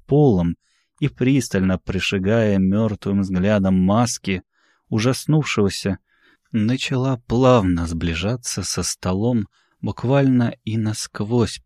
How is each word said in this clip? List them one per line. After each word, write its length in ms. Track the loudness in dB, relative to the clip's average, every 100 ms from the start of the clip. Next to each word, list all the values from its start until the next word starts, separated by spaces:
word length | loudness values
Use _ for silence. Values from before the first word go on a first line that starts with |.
полом 520 | 0 4 4 4 0 -4 _ _ _ _
и, 80 | -6
пристально 680 | 0 0 2 0 0 0 -2
прожигая 800 | -4 -4 -2 -2 0 2 2 2
мёртвым 640 | 2 2 0 -2 -2 -2
взглядом 580 | 0 0 2 2 2 2
маски 600 | 2 2 0 -4 -6 -6 -8 _ _ _ _
ужаснувшегося, 1080 | -2 0 -2 0 0 0 0 0 -2 -4 -6 _ _ _ _ _
начала 640 | -2 0 -2 -2 -2 -2 -4
плавно 680 | -2 2 6 6 4 0 -2
сближаться 760 | -4 -4 -2 -4 -4 -6 -8
со 200 | -6 -6
столом, 640 | -6 -6 -4 -2 0 0 -4 _ _ _
буквально 720 | -8 -4 0 2 4 2 0 -4
и 120 | -6 -4
насквозь 840 | -2 -4 -8 -8 -2 0 0 -4